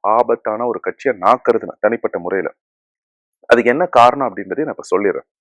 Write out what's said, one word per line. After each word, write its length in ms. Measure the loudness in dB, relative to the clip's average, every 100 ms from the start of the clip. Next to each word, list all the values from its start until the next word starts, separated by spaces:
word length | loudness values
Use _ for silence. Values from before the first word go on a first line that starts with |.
ஆபத்தான 640 | 0 2 2 -2 -4 -6 -4
ஒரு 160 | -6 -8
கட்சியா 260 | -6 -4 0
நான் 280 | 2 2 2
கருதுனேன் 380 | 0 -2 -4 -2
தனிப்பட்ட 340 | -2 -4 -8
முறையில. 300 | -6 -4 -6 -10 _ _ _ _ _ _ _ _ -2
அதுக்கு 220 | 0 2
என்ன 140 | 0 2
காரணம் 380 | 4 6 4 -2
அப்படின்றதையும் 400 | -6 -8 -6 -6
நான் 80 | -8
இப்ப 120 | -4
சொல்லிடுறேன். 380 | -2 0 -4 -8 _